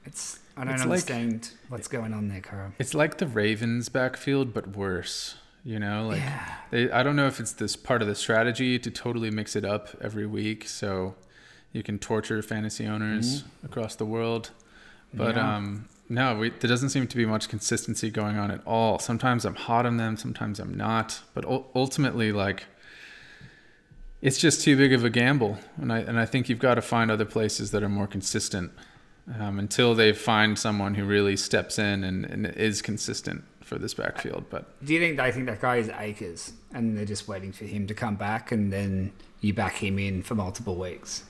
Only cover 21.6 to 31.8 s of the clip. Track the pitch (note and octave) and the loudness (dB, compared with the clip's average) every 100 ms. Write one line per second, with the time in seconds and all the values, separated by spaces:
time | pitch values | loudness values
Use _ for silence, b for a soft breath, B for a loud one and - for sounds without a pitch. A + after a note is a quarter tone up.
21.6 | C3 B2+ C3+ - C3+ A#2+ A2 G#2 G2 F#2 | -2 0 0 2 0 2 0 2 0 -2
22.6 | - B B B B B B B B B | -8 B B B B B B B B B
23.6 | B B B - - - C#3 C3+ E3 - | B B B -20 -18 0 0 4 4 6
24.6 | - C3+ C#3 B2+ A#2 A#2+ B2 C#3+ G#2 G#2 | 6 8 8 8 6 4 4 4 2 -2
25.6 | - - C3 A2+ G2 A#2 A2+ C3+ A#2+ A2+ | -10 -6 0 0 2 0 2 0 0 2
26.6 | C3 A#2 - A#2 A2+ G#2+ G#2 - G#2+ - | 4 4 4 2 4 2 2 2 0 0
27.6 | G#2 G#2 G2+ G2+ G2 G2 - G#2+ - G2 | -2 0 0 0 -2 -4 -2 -2 -2 -4
28.6 | E2+ B B B B B - A2+ G#2 G2 | -6 B B B B B -12 -6 -4 -2
29.6 | G2+ - A#2+ A2+ A2 G#2 - G#2+ G#2+ G#2 | 0 4 6 8 6 6 4 6 6 4
30.6 | A2+ G#2 G2 G2+ G2+ G#2 G2+ G2 - G#2+ | 0 0 0 0 4 4 4 2 2 0
31.6 | F2+ - | 0 -2